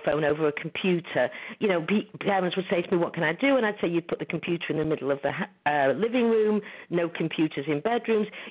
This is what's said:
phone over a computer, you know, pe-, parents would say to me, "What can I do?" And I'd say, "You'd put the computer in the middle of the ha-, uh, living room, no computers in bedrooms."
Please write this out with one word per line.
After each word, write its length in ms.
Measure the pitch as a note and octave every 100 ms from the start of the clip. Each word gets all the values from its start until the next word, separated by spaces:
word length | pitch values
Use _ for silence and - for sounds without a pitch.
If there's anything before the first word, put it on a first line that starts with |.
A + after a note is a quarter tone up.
| -
phone 180 | D3
over 240 | D3 D3+ D3+
a 40 |
computer, 760 | D3 D#3+ - F#3+ F3 - D3 B2 - - -
you 100 | G#3+
know, 160 | F3 D#3+
pe-, 160 | G#3 - -
parents 360 | - G3 F3+ F#3+
would 120 | F#3
say 140 | F3
to 80 | F3
me, 60 | F3
"What 180 | E3+ -
can 80 |
I 100 | D#3
do?" 240 | E3+ C#4 C4+
And 80 | G#3+
I'd 80 | G3+
say, 60 | F#3
"You'd 200 | E3+ E3
put 120 | -
the 80 | D#3
computer 380 | E3+ - E3+ -
in 80 | D#3
the 80 | D#3
middle 240 | D3+ C3+
of 100 | C#3
the 80 | C#3
ha-, 180 | D3 G3 _ D3
uh, 280 | D3 C3+
living 360 | C3+ A3+ B3 A#3
room, 320 | A3+ G#3+ G#3+ G#3 - -
no 180 | E3+ E3+
computers 560 | - D#3+ - D#3 - C#3+
in 120 | D3
bedrooms." 480 | A3 A#3+ A3+ G#3+ G#3+ - -